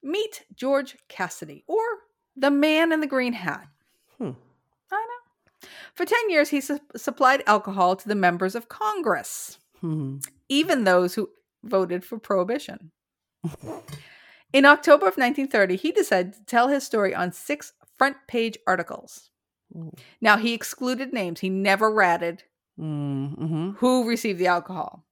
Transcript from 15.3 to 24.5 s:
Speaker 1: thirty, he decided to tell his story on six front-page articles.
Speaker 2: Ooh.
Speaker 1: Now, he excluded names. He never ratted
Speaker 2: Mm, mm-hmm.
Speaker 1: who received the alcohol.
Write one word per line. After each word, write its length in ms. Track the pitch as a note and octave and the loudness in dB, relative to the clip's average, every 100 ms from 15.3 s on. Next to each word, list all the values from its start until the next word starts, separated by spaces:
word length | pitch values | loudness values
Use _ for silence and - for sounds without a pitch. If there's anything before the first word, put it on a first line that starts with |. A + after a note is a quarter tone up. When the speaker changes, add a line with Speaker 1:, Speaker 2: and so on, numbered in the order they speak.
| C#4+ C4+ | 0 0
Speaker 1:
thirty, 280 | A3+ F#3+ F#3 | 2 2 2
he 160 | D4+ | -2
decided 400 | F#4+ F4+ F#3+ F3+ | 0 2 0 0
to 100 | - | -8
tell 240 | - A#3 B3 | -2 2 4
his 160 | C#4 | 2
story 300 | C4+ A3+ G3+ | 0 0 0
on 160 | - F3+ | 0 -4
six 400 | - - D4 - _ _ _ | -6 -8 -8 -8 _ _ _
front-page 600 | C4+ C4+ _ B3 A3+ A3 - | 0 0 _ -2 -2 -4 -2
articles. 640 | F#3 E3+ - - - _ _ _ _ _ - | -2 -2 -10 -14 -20 _ _ _ _ _ -16
Speaker 2:
Ooh. 160 | D#3+ - - _ | -16 -16 -20 _
Speaker 1:
Now, 180 | A3 G#3+ | 4 4
he 160 | A3+ | 2
excluded 580 | A#3 - - B3 B3 C4 | -2 -8 -6 -4 -4 -4
names. 280 | C4+ F#3 E3+ | -4 -6 -4
He 100 | F#3+ | -4
never 420 | F#3+ G3 G3 A3 | -2 2 2 2
ratted 520 | G#3+ F#3 E3+ E3+ E3 _ _ _ - | 4 2 2 -2 -6 _ _ _ -12
Speaker 2:
Mm, 600 | D#3+ D3+ C#3+ C#3 C#3 - | -8 -6 -4 -4 -6 -6
mm-hmm. 320 | D#3+ D#3 F3 | -4 -2 -4
Speaker 1:
who 360 | G3+ B3 B3+ A3+ | 0 2 2 0
received 300 | A#3 A3+ F#3 | -2 -2 0
the 80 | |
alcohol. 580 | F3+ | 2